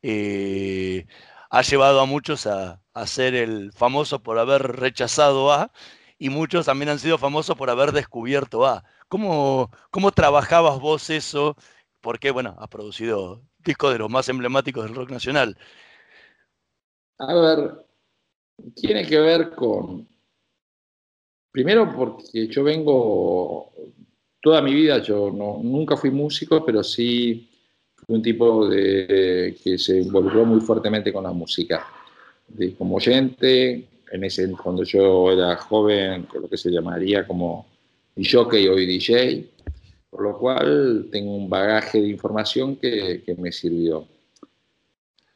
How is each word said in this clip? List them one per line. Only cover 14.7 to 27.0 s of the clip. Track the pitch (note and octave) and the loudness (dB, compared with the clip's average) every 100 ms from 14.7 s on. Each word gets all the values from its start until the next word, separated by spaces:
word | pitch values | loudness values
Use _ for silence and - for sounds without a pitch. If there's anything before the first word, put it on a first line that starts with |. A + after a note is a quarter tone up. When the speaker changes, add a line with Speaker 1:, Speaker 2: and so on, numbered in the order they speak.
| B2 | -6
Speaker 1:
del | G#2+ A#2+ | -10 -10
rock | B2 | -12
nacional. | C3 B2 C#3+ A#2+ F#2+ - _ _ _ _ _ _ _ _ _ _ _ _ _ _ _ | -10 -4 0 -2 -4 -20 _ _ _ _ _ _ _ _ _ _ _ _ _ _ _
Speaker 2:
A | C3+ | -2
ver, | E3+ D#3+ D#3 C#3+ - _ _ _ _ _ _ _ _ - - | 2 4 4 -2 -8 _ _ _ _ _ _ _ _ -20 -8
tiene | G#3 G#3+ E3+ | -2 -2 2
que | D3+ | 4
ver | D#3 E3+ D#3+ | 4 4 0
con, | - A#2+ G#2 F2+ F2+ - _ _ _ _ _ _ _ _ _ _ _ _ _ _ | -2 -2 -2 -4 -12 -16 _ _ _ _ _ _ _ _ _ _ _ _ _ _
primero | - C3+ A3 G#3 - | -4 2 4 4 0
porque | B2 A2 - A2+ A2 | -4 -6 -10 -6 -4
yo | C#3 C#3+ | 0 0
vengo, | D#3 D3+ C3+ A2+ G2 F#2 F2+ F2+ - - - D#2 _ - _ _ _ | 0 2 2 2 0 0 0 -2 -8 -12 -20 -20 _ -20 _ _ _
toda | D3+ D#3+ | 4 4
mi | C#3 | 4
vida | C#3 D#3 C3 | 4 4 2
yo | - G#2 G2+ | 0 -2 -2
no, | G2 G#2 G#2 | -4 -6 -6
nunca | A#2 C3+ D#3 D3 | -4 -2 0 0
fui | C#3 | 0
músico, | C3+ D3 - - D#3+ D#3+ | -2 -4 -6 0 0 2
pero | A2 | -2
sí | G2 - | -2 -2